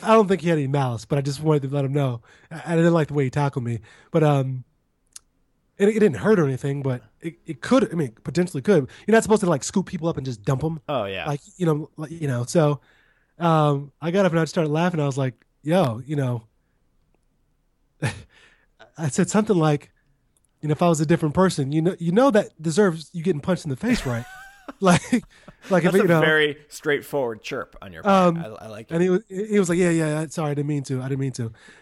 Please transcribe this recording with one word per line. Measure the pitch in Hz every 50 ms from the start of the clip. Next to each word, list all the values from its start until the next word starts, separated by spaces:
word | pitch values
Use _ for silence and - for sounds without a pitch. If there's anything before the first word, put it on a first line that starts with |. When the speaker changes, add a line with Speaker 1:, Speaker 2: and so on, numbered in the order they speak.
| -
Speaker 1:
I | 214 226
don't | 226 208 175
think | 196 160
he | 147 175
had | 165 151
any | 139 131
malice, | 139 143 135 127 117 110 -
but | - 151 143
I |
just | 135 143 139 147
wanted | 156 156 151 147
to | 135 135
let | 143 143 135
him | 131
know. | 139 147 139 127 120 117 - _ _ _ _ _
I, | 165 160 - 170 170
I |
didn't | 165 170 170 170
like | 165 147 -
the | 143
way | 147 135
he | 127
tackled | - 147 143 139 - 135 120
me, | 117 117 107 - - - - _ _
but, | - 160
um, | 156 147 143 139 131 135 131 127 - _ _ _ _ _ _ _ _ _ _ - - _ _ _ _ _ _ _ _ _ _ -
and | 202 208
it, | 220
it | 214
didn't | 214 196 127 95
hurt | 143 202 220 185
or | 151
anything, | 135 131 - - 139 139 143
but | 135 135 123 123 - _ _ _
it, | - 165 - _ _
it | 160 151 -
could, | - - 240 269 220 220
I | 165
mean, | 170 147 113 - _
potentially | _ 165 131 170 180 170 - 143
could. | - 208 202 147 131 - - - -
You're | -
not | 220 226 -
supposed | 180 220 208
to, | 196 175
like, | 160 127 -
scoop | - - 202 175
people | - 185 175 160 170
up | 156
and | 156 131
just | 131 117 104 104
dump | 147 135 127
'em. | 147 165 165 151 - -
Speaker 2:
Oh, | 147 123 101
yeah. | 98 95 92 -
Speaker 1:
Like, | 151 147 143 - - _
you | - 180
know, | 160 151 147 151 - _
like, | - 156 -
you | 165 170 156 139
know. | 123 120 120
So, | - - 175 151 147 147 - - _ _ _ _ _ _ _ _ _ _ -
um, | 170 170 160 156 151 147 143 139 143 139 - _
I | 147 170
got | 170 202 196
up | 175
and | 165 165
I | 160
started | 147 - 185 156 151
laughing. | 147 160 175 180 175 156
I | 143
was | 139 127 139
like, | 131 131 - _ _ _ _ _ -
"Yo, | 147 170 190 165 123 110 113 -
you | 135 156
know," | 143 135 123 120 117 - _ _ _ _ _ _ _ _ _ _ _ _ _ _ _ _ _ _ _ _ _ _ _ _ _ _ _ _ _ _ _
<laughs> | 151 113 - - - _ _ _ _ _ _ _ _ _ _ _ - _ _ -
I | 165 135
said | - - 175 -
something | - 208 214 220 202
like, | 170 156 156 147 143 - _ _ _ _ _ _ _ _ _ _ _ _ _ _ _
"You | - 151
know, |
if | 147 -
I | 180 175
was | 165 147
a | 160
different | 147 170 - 160 151 135
person, | 175 190 180 - - 135 131
you | 151 160
know, | 160 185 180 -
you | 170 170
know | 170 226 262 277
that | 208 208 180 - - -
deserves | 156 165 151 196 214 185 160 165 151 -
you | - 170
getting | 156 190 165 139
punched | - 190 180 175 -
in | 151
the | 131
face, | - 202 240 247 - -
right?" | 131 120 117 123 -
<laughs> | - - - - - _ _ - - _
Like, | 196 185 170 180 - - 254 214 - - _ _ _ - - _ - -
like, | 196 175 151
Speaker 2:
That's | 180 170
Speaker 1:
if, | 196
you | 214
Speaker 2:
a | 175
Speaker 1:
know, | 170 156
Speaker 2:
very | 156 156 156 156 151 151 143 - - _
straightforward | - - - 151 143 - - - - 143 127 117 113 107
chirp | - - 143 120 - - - -
on | - 98
your | 87 80
part. | - 202 196 190 180 175 170
Speaker 1:
um, | 165 165 110 107 -
Speaker 2:
I, | -
I |
like | 110 107 104 117 -
Speaker 1:
and | 165 170
Speaker 2:
it. | 180
Speaker 1:
he | 185
was, | 180 196 - _
he | 190 185 214 214 208 208
was | 190 160
like, | 170 175
"Yeah, | 180 175
yeah, | 165 165 160 151 151 156
yeah, | 160
sorry, | 139 - 175 156 147
I | 143
didn't | 143 143
mean | 147 147 143 131
to. | - 135 127
I | 127 131
didn't | 139 135
mean | 139 135 123
to." | - 117 113 - - - - - -